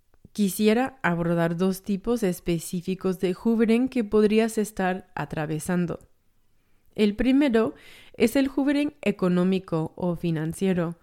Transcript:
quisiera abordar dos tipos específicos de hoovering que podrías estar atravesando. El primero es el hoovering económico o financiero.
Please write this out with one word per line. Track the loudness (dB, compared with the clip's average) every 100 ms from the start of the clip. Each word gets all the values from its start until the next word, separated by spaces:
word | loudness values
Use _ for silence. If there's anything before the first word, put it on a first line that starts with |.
| _ _ -12
quisiera | -2 -2 2 2 2 0 -2
abordar | -2 0 0 2 0 0
dos | -2 -2
tipos | -4 -4 -2 0
específicos | 0 -2 -2 -4 -2 -6 -6 -4 -2 -2
de | -2
hoovering | -2 0 2 4 2 2
que | -2
podrías | 0 2 4 4 0 -2
estar | -4 -2 -2 -2 -8
atravesando. | -8 -6 -6 -4 -4 -2 0 0 -6 -12 _ _ _ _ _ _ _ _
El | 0 0 2
primero | 2 4 4 2 0 -4 -20 -20 -12
es | 0 2 2
el | 0
hoovering | 0 0 0 -2 -2
económico | -4 0 0 2 2 0 -2 -4 -4
o | -4 -4 -4
financiero. | -4 -4 -4 -2 0 0 -2 -6